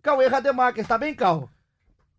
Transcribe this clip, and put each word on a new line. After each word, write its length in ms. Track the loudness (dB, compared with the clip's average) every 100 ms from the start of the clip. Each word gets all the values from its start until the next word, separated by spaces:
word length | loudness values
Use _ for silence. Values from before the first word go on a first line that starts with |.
Cauê 240 | -2 2 2
Rademacher. 600 | 2 0 0 0 0 -2
Tá 120 | -2
bem, 160 | -2
Cal? 340 | -2 0 0 -4 _ _ _ _ _ _